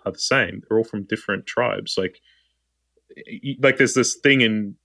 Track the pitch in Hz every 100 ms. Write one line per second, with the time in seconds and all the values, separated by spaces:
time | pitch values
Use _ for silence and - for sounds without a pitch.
0 | 101 - - 135 92 92 - 110 110 104
1 | 98 107 - 95 - - 120 98 - -
2 | 92 - _ _ _ _ _ _ _ _
3 | _ - - 117 135 131 135 131 131 131
4 | 117 - 143 135 113 107 101 95